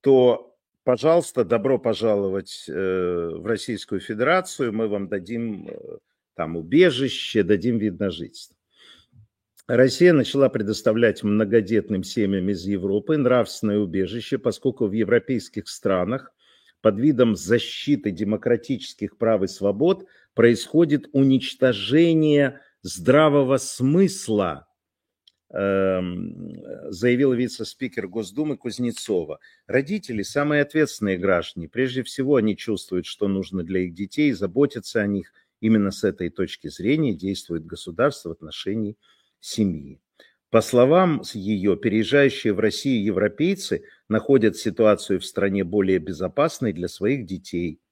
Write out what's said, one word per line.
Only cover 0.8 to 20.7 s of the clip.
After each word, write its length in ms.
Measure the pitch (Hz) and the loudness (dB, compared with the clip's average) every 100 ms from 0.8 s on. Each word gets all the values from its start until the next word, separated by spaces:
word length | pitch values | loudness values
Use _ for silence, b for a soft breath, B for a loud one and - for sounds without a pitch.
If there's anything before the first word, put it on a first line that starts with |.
пожалуйста, 600 | - 127 147 170 - - 92 | -2 2 4 2 2 -4 0
добро 320 | 117 120 127 | 0 2 0
пожаловать, 880 | 120 101 113 101 98 95 92 - - | 0 -2 0 0 -2 -4 -8 -16 -8
э, 60 | |
в 720 | 76 95 92 90 87 85 82 95 | -4 -2 -2 -2 -4 -6 -8 -4
Российскую 560 | 107 - 104 - 98 | -4 -4 -8 -6 -8
Федерацию, 720 | - 107 131 180 180 - 123 | -6 -2 2 0 -2 -4 -4
мы 140 | 107 110 | -2 -2
вам 200 | 101 95 | -4 -4
дадим, 600 | 101 87 117 117 101 - | -6 -6 -8 -6 -8 -12
э, 280 | - - - _ _ _ | -14 -14 -18 _ _ _
там 220 | - 80 85 | -8 -6 -6
убежище, 880 | 82 139 180 123 135 - - 110 | 0 4 4 4 -4 -4 -2 0
дадим 340 | 92 104 110 117 | 2 2 2 0
вид 220 | 104 87 | -2 -2
на 100 | 101 | -4
жительство. 480 | 82 - - - _ _ b b b b b _ _ _ _ - | -4 -14 -16 -20 _ _ b b b b b _ _ _ _ -2
Россия 460 | 120 131 - 175 | 4 4 6 6
начала 360 | 156 113 139 135 | 6 2 2 2
предоставлять 720 | 123 104 107 123 110 117 101 | 2 -4 0 0 4 2 2
многодетным 800 | 107 104 104 117 98 110 - 95 | 0 2 4 2 4 0 0 -4
семьям 460 | 95 - 98 98 92 | -4 -2 0 0 -2
из 160 | 95 95 | -4 -4
Европы 520 | 98 98 101 - 156 | -4 -2 -2 0 0
нравственное 600 | 123 123 113 - 110 104 | 2 2 0 -4 -2 0
убежище, 600 | 98 95 92 117 - 131 | -2 -2 -4 -6 -6 -4
поскольку 480 | 123 104 135 117 107 | -2 -2 -4 -2 -2
в 40 | |
европейских 760 | 107 101 117 - 123 - - - | -2 0 0 0 -6 -6 -12 -12
странах 640 | - - 92 90 131 - _ b b b b | -6 -2 -2 -2 -6 -10 _ b b b b
под 180 | 113 104 | 0 2
видом 360 | 143 127 120 98 | 2 4 2 2
защиты 760 | 87 117 - - - 143 107 | 0 0 0 -8 -2 0 -2
демократических 1080 | 90 104 110 123 120 - 127 - - 104 _ | -4 -4 -2 0 -2 -2 -8 -8 -10 -10 _
прав 260 | 113 107 | 0 2
и 40 | 95 | 0
свобод 580 | - 98 101 160 190 - b b - | -2 -2 2 0 0 -6 b b 4
происходит 720 | 117 113 - | 4 4 2